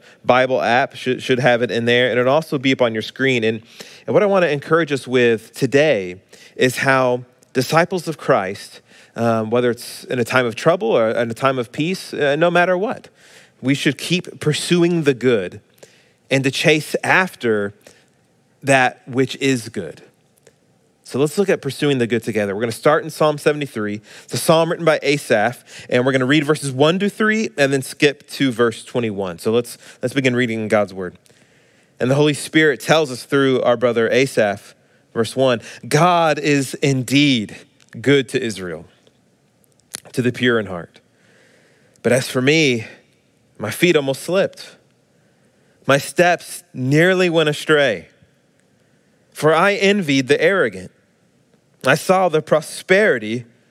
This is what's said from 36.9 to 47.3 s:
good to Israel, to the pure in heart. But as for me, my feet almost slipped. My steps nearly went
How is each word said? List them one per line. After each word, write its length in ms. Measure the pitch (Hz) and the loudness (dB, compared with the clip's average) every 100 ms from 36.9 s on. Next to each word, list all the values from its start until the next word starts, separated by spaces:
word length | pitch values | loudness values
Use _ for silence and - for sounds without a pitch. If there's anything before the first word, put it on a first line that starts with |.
| 131 113 135 147 123 98 - - _ _ 120 | 0 0 2 4 2 -4 -12 -20 _ _ -4
good 300 | 113 139 131 | 2 2 0
to 120 | 127 | -4
Israel, 440 | 113 98 90 80 85 _ _ _ _ _ _ _ _ _ _ - - | -6 -8 -10 -12 -16 _ _ _ _ _ _ _ _ _ _ -18 -8
to 80 | - | -4
the 100 | 123 | -4
pure 300 | - 123 117 | -2 -2 -2
in 60 | 98 | -4
heart. 340 | 90 - _ _ _ _ _ _ _ _ _ _ _ | -10 -14 _ _ _ _ _ _ _ _ _ _ _
But 100 | 113 | 0
as 160 | 120 - | 0 0
for 120 | 131 | 0
me, 440 | 131 160 147 120 104 - _ _ _ _ _ - | 2 4 4 0 -4 -16 _ _ _ _ _ -12
my 120 | 107 | -10
feet 280 | - 175 156 | 0 2 2
almost 240 | 135 131 | 0 -4
slipped. 560 | - 185 156 - - - _ _ _ _ _ _ _ _ _ _ - | -2 -2 -2 -6 -20 -20 _ _ _ _ _ _ _ _ _ _ 0
My 120 | 139 | 0
steps 640 | - - 175 170 - - - | 0 2 2 2 -4 -18 -16
nearly 560 | 131 127 151 175 185 | -6 0 2 4 2
went 200 | 180 | 2